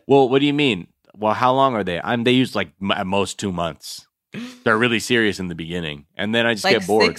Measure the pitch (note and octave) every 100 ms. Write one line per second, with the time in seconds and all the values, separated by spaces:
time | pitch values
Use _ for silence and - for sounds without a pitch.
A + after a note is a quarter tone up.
0 | - C#3 B2 C#3 C#3+ C#3+ C#3 F#2 E2+ _
1 | _ G2 G#2+ G#2 B2+ C3+ C3+ A2+ F2+ E2+
2 | G2 A#2+ A#2+ B2+ B2 G#2 E2+ - G2 G#2
3 | F#2 G2 F#2 - G2+ F2 E2 D2 - -
4 | - _ _ A3 B3 - A#2+ A2 A#2+ A2
5 | - A#2 G#2+ F2+ F2+ E2 E2 F2 D#2+ C#2+
6 | - - G#2 A#2 A#2 G#2+ F#3 G#2+ G2 G#2+
7 | G#3+